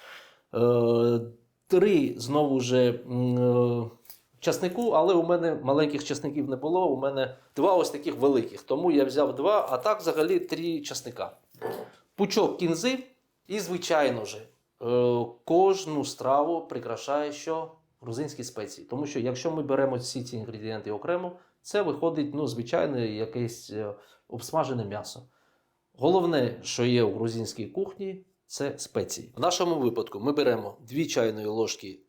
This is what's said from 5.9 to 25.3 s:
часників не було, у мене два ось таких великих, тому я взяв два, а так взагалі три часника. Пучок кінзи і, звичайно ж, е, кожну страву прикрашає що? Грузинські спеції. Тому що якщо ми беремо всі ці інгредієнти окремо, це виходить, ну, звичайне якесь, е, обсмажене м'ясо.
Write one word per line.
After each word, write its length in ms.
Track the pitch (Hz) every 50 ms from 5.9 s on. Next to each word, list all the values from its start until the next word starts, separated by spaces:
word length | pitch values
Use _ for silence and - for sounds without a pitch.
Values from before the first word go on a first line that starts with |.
| 147 143 -
часників 460 | - 139 - - 147 143 151 135 131
не 60 | 131
було, 320 | 123 143 156 170 185 185 160
у 80 | 135
мене 380 | 127 135 139 139 135 131 123 - - _ _ _
два 200 | 139 143 190 185
ось 140 | 175 156 -
таких 260 | - 147 - 170 123
великих, 480 | 113 127 143 139 117 110 - - - -
тому 280 | - 131 147 175 180
я 120 | 151 143 135
взяв 320 | 131 127 147 151 - -
два, 320 | 131 143 190 214 202 - -
а 80 | 131
так 220 | 123 - 214 214 208
взагалі 400 | - 165 - 156 156 175 190 175
три 420 | 175 - 160 156 165 170 165 151
часника. 500 | 147 - 135 - - 123 117 - 92 87 - _ _ _ _ - - - - - - - - _ _ _ _
Пучок 420 | - 202 196 - 226 190 - -
кінзи 460 | - 180 165 165 160 190 254 262 254 - - _ _ _ _ _ _ _
і, 120 | - 185 214
звичайно 680 | 180 165 180 170 - - 170 151 147 127 120 113 107
ж, 120 | 98 107
е, 880 | - - - _ _ _ _ _ _ 120 117 123 123 123 123 120 120 117 113 - _ _
кожну 600 | - 165 175 190 196 190 190 - 160 151 147 143
страву 560 | 143 - - 123 127 135 143 147 165 170 165
прикрашає 720 | 165 - - 123 - 117 117 113 - - 139 147 147 147
що? 400 | 143 - - 160 160 160 160 165 - _ _ _ _ _
Грузинські 420 | 123 120 113 127 151 147 151 - 117
спеції. 440 | - - 110 104 95 - - -
Тому 180 | - 123 135 147
що 140 | 143 - 131
якщо 320 | 113 127 123 - - 165
ми 120 | 160 160 143
беремо 320 | 135 135 135 135 135 127
всі 280 | 120 123 - - 131 117
ці 140 | - -
інгредієнти 540 | 113 107 110 110 107 107 110 110 107 101 104
окремо, 400 | 107 104 - 170 175 175 180 180 180 - _ _ _ _
це 200 | _ - - 208
виходить, 520 | 196 160 143 147 165 165 156 156 147 147 147
ну, 140 | 147 151
звичайне 600 | 127 117 120 117 - - 175 170 156 139 123 113
якесь, 640 | 110 107 107 110 107 - 123 120 113 117 - - -
е, 260 | 104 107 107 104 101 - - _ _ _ _
обсмажене 580 | _ - 117 - - - 160 143 127 131 120 107
м'ясо. 380 | 98 101 104 104 - - - - _